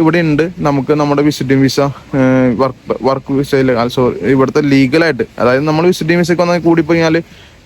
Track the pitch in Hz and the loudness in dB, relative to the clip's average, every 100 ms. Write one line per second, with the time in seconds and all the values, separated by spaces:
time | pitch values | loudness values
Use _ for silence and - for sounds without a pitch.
0 | 160 170 165 147 165 180 160 143 127 151 | 0 2 0 0 -2 -4 -2 -2 0 0
1 | 147 143 147 143 131 135 135 139 139 135 | 0 0 0 -2 0 0 2 0 -2 -4
2 | - 143 131 131 127 107 135 123 - - | -6 -2 2 2 2 0 -2 -4 -8 -4
3 | - 135 - 135 143 139 131 120 117 127 | -2 -2 -2 -4 0 0 0 0 -2 0
4 | 123 - 107 135 131 151 147 139 131 151 | -2 0 0 2 2 0 2 2 2 2
5 | 165 127 - - 117 131 151 156 175 180 | 0 -2 -6 -2 0 0 0 0 0 0
6 | 160 175 165 170 175 175 160 165 156 170 | 0 0 0 0 0 0 2 0 2 0
7 | 165 165 160 - - - | 0 0 -4 -14 -20 -8